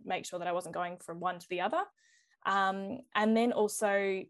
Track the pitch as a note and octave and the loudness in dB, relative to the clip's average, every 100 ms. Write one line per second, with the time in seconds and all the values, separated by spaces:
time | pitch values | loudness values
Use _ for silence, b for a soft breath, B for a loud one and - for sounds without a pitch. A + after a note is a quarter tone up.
0 | - F3+ - F3+ F3 F3 E3+ F3 F3 F3 | -6 -6 -4 -6 -2 -2 -4 -4 -4 -6
1 | - E3+ F3+ F3+ - F3 G3 D#4+ G#4 _ | -10 -6 -4 -4 -6 -2 0 0 -4 _
2 | b b b b - G3 F#3+ G3 G3 B3+ | b b b b 0 2 2 0 -4 -8
3 | - - G#3+ A3+ A#3+ - G#3+ - G#3+ G3+ | -4 2 4 6 4 4 0 2 2 2
4 | G3 F#3+ - | 2 -2 -4